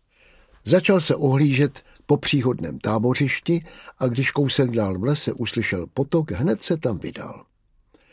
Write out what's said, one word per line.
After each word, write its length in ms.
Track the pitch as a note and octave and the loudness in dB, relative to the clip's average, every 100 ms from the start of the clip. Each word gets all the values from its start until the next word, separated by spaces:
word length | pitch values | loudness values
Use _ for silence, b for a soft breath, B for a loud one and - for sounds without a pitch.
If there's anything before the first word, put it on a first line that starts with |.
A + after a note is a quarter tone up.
| _ b b b b b | _ b b b b b
Začal 360 | - E3+ - G3 | 2 2 4 2
se 140 | D#3 | 4
ohlížet 680 | C3+ D3 C3+ D3 C3 C#3+ - - b - | 0 2 4 4 4 0 -2 -20 b 0
po 100 | C#3+ | 0
příhodném 640 | - C#3+ B2 - D#2+ C2 | 2 0 0 -2 -6 -6
tábořišti 880 | - A2 A#2 B2+ C#3 - - E3+ D#3+ B B B | -2 0 2 0 0 -2 0 -2 -2 B B B
a 80 | C3 | -2
když 240 | A#2+ C3 | 0 -2
kousek 400 | - C#3 - C3 | 0 0 2 2
dál 280 | A#2 G#2 F#2 | 2 0 0
v 60 | |
lese 280 | A2+ D3 - | -2 -2 -2
uslyšel 540 | - A2+ - G#2+ F#2+ E2 | -4 -4 -2 -2 -4 -6
potok, 440 | - C#3 E3+ D#3 | -4 0 0 -2
hned 320 | E2+ D3 G#3 | -2 -2 -2
se 140 | - E3 | -2 -2
tam 220 | C#3+ F#2 | -2 -4
vydal. 480 | - - - - - _ _ _ _ b b | -8 -12 -14 -16 -20 _ _ _ _ b b